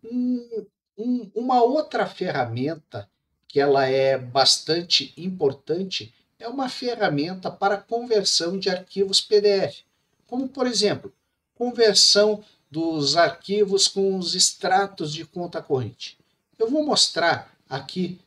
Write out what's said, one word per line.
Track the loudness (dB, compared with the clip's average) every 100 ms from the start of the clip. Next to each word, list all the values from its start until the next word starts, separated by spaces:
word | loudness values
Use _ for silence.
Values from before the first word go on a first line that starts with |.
Um, | -6 -4 -2 -2 -4 -10 -12 _ _ -8
um, | -4 -4 -4
uma | -6 0 4
outra | 4 2 -2 -2 -4
ferramenta | -2 -4 -2 -2 -2 -4 -6 _ -14 -14 _ _ _ _
que | 2
ela | 4 4 4
é | 4 2 2
bastante | 0 2 2 2 0 -4 0 -2 -2 -10
importante | -10 0 -2 -2 -6 -6 -4 -8 -12 _ _ _
é | -12
uma | -6 -8
ferramenta | -6 -6 -2 0 0 -4 -6 -10
para | -2 -2 -2
conversão | -4 -6 0 0 2 0 -2 -4
de | -2
arquivos | -4 -6 -2 0 0
P | 2 4
D | 4
F, | 2 0 -6 _ _ _ _ _
como, | -6 -6
por | -2 -2
exemplo, | 2 0 0 -8 _ _ _ _
conversão | _ -6 4 4 6 4 6 4 2 -8 _ _
dos | -4 -2 0 0 4
arquivos | 2 2 -4 0 2 2 0
com | 2 0 0
os | -4
extratos | 0 0 0 0 0 0 -6 -8
de | -8 -12
conta | -10 -10 -10
corrente. | -4 -4 -4 -10 -18 -18 _ _ _ _
Eu | -2
vou | 0
mostrar | 0 2 2 2 0 0 -6 _ _
aqui | -10 -8 -6 -6 -8